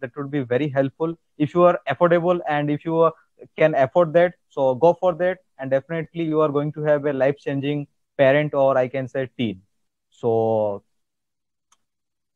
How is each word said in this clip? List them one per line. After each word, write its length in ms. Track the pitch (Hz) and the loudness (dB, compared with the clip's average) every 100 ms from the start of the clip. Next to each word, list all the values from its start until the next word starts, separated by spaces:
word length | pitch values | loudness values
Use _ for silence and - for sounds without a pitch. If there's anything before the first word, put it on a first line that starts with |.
that 160 | 127 147 | -14 -10
would 140 | 139 | -6
be 100 | 147 | -6
very 280 | 120 123 147 | -2 -2 -2
helpful. 460 | 135 139 - 165 165 _ - | -2 -2 -2 -6 -6 _ -6
If 180 | 147 | -2
you 100 | 175 | 4
are 140 | 175 175 - | 4 2 -4
affordable 540 | 135 175 175 170 175 - | 0 2 2 0 -2 -2
and 220 | 147 147 | -4 -2
if 140 | 147 | -4
you, 160 | 165 165 | -4 0
uh, 100 | 165 - _ - - - | 0 0 _ -20 -12 0
can 160 | 156 | 2
afford 400 | 156 135 180 170 | 2 0 2 2
that, 180 | 165 180 - _ | 2 2 -2 _
so 260 | - 135 | -2 0
go 200 | 123 165 | 2 2
for 180 | 170 185 | 2 0
that, 240 | 160 180 185 _ - | 0 -2 -4 _ -12
and 120 | 135 | -2
definitely 540 | 135 - 165 156 170 | -2 -2 -8 -8 -6
you 160 | 165 156 | -2 0
are 80 | 156 | 0
going 240 | 143 147 | 0 -4
to 100 | 151 | -4
have 220 | 151 147 | -2 0
a 80 | 143 | 0
life-changing 760 | 135 131 143 156 139 139 147 143 _ _ - | 0 0 -2 -4 -4 -4 -4 -8 _ _ 2
parent, 380 | 135 143 151 | 4 4 0
or 240 | 143 135 135 | 0 2 2
I 100 | 127 | 0
can 200 | 135 127 | -4 -8
say 200 | 135 131 - | -6 -8 -4
teen. 240 | 113 92 _ _ _ _ _ | -6 -6 _ _ _ _ _
So 720 | _ 120 113 113 110 104 101 _ _ _ _ _ _ _ _ _ _ _ _ _ _ _ | _ -2 0 0 0 -2 -4 _ _ _ _ _ _ _ _ _ _ _ _ _ _ _